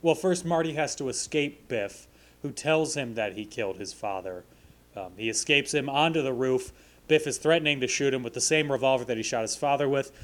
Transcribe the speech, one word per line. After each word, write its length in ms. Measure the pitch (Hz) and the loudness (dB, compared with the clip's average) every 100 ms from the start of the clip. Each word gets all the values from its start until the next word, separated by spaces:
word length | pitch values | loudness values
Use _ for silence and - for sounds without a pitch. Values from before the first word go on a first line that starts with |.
well, 120 | 165 | 4
first 300 | 156 190 175 | 2 2 0
Marty 300 | 170 165 160 | 0 0 0
has 200 | 151 143 - | 0 -4 -2
to 120 | 135 | -4
escape 640 | - - 151 143 - - | -4 -2 -2 -2 -4 -6
Biff, 360 | 117 101 - - - - _ | -4 -4 -8 -20 -20 -20 _
who 100 | 143 | -10
tells 440 | - 147 160 156 147 | -6 0 2 0 -2
him 160 | 123 113 | -4 -4
that 160 | 107 95 | -4 -4
he 80 | 107 | -10
killed 320 | - 104 92 | -4 -4 -4
his 160 | 98 | -10
father. 500 | - 104 95 92 90 90 - - - _ | -8 -6 -6 -6 -10 -14 -20 -20 -20 _
Um, 200 | - 92 92 | -12 -12 -6
he 140 | 113 | -4
escapes 440 | 107 - 147 143 | -4 2 2 4
him 140 | 147 131 | -2 0
onto 340 | 139 165 160 | 2 2 2
the 120 | 135 | 0
roof. 400 | 120 131 127 - - - - - | 0 0 0 -2 -16 -20 -20 2
Biff 180 | 151 151 | 2 2
is 100 | 127 | -2
threatening 420 | 151 165 151 143 | 4 4 4 0
to 80 | 127 | 0
shoot 260 | - 139 | 2 2
him 100 | 131 | 0
with 100 | 120 | -4
the 80 | 123 | -2
same 280 | - 156 147 | 2 2 2
revolver 360 | 135 135 131 120 | 2 4 2 2
that 100 | 117 | -2
he 80 | |
shot 200 | 110 120 | -2 -2
his 120 | 113 - | -2 -2
father 320 | 143 139 143 | 2 2 2
with. 240 | 139 135 - | 0 -2 -10